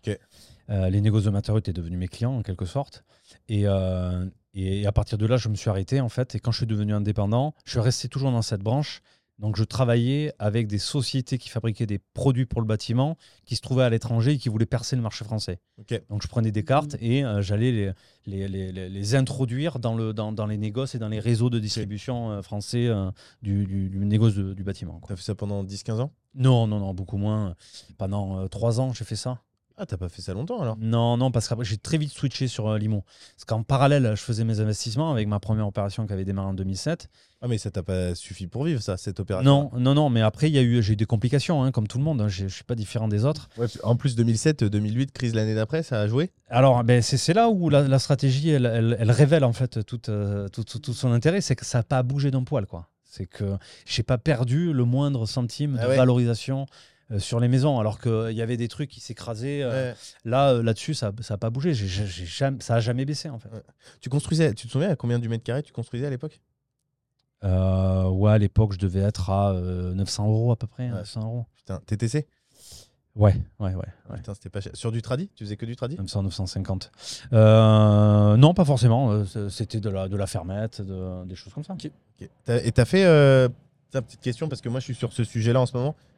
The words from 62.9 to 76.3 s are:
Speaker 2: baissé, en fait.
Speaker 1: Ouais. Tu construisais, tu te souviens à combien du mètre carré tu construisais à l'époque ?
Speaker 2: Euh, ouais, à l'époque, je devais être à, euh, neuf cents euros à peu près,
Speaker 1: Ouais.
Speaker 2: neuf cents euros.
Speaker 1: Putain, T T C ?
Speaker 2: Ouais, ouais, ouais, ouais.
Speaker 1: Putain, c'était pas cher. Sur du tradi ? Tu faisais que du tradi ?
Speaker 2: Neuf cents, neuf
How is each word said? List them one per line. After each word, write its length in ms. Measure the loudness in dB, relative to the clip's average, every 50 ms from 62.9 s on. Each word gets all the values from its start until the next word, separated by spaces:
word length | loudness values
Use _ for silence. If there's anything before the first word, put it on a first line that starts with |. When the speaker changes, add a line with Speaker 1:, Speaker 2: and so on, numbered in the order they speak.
| 0 -2 -2
Speaker 2:
baissé, 240 | -2 -4 -6 -8 -10
en 100 | -12 -12
fait. 100 | -14 -14
Speaker 1:
Ouais. 120 | -16 -16 -18 _ _ _ _ -20 -20 _
Tu 80 | -8 -2
construisais, 440 | -2 -2 0 0 2 2 4 2 2
tu 140 | -2 -8 -4
te 40 |
souviens 180 | -2 -2 0 0
à 40 | 0
combien 240 | -2 -2 -2 -2 -2
du 80 | -2 -2
mètre 160 | -4 -4 -4
carré 200 | -4 -4 -4 -6
tu 100 | -6 _
construisais 340 | -10 -8 -8 -6 -6 -6 -6
à 20 |
l'époque ? 300 | -6 -6 -8 -10 -12 _ _ _ _ _ _ _ _ _ _ _ _ _ _ _ _ _ _ _ _ _ -2
Speaker 2:
Euh, 640 | 0 2 2 2 2 2 2 2 2 2 2 2 2
ouais, 220 | 2 4 4 6
à 60 | 6 6
l'époque, 340 | 4 4 4 2 2 2
je 80 | 2 0
devais 220 | -2 0 0 2
être 280 | 0 0 0 -2 -2 0
à, 220 | 0 2 2 2
euh, 420 | 0 0 -2 -4 -4 -4 -4 -4 -2
neuf 140 | -2 -2 -2
cents 200 | -2 -2 0 2
euros 260 | 2 2 2 2 0
à 20 |
peu 100 | 0 -2
près, 200 | -8 -8 -8 -6
Speaker 1:
Ouais. 100 | -6 -6
Speaker 2:
neuf 140 | -6 -8 -8
cents 140 | -8 -8 -6
euros. 200 | -6 -6 -8 -8 -10 _ _
Speaker 1:
Putain, 240 | _ -10 -10 -10 -6
T 120 | -6 -4 -2
T 100 | -2 -2
C ? 180 | -2 -4 -4 -6 _ _ _ _ _ _ -20 -20 -20 -20 -20 _ _ _ _ _ _
Speaker 2:
Ouais, 200 | 4 6 6 6 4 0 -6 _ -6
ouais, 160 | -6 -4 -4
ouais, 100 | -4 -6 -10 -14 _ _ -16
ouais. 60 | -14
Speaker 1:
Putain, 180 | -12 -12 -12 -14
c'était 160 | -14 _ -12
pas 120 | -10 -10
cher. 100 | -10 -10 -12
Sur 180 | -8 -6 -4 -4
du 80 | -4
tradi ? 280 | -4 -4 -4 -4 -4 -8 -10
Tu 80 | _ -10
faisais 140 | -10 -8 -8
que 80 | -8
du 100 | -10 -8
tradi ? 220 | -8 -8 -8 -6 -8
Speaker 2:
Neuf 100 | -8 -6
cents, 160 | -4 -2 -2
neuf 100 | -2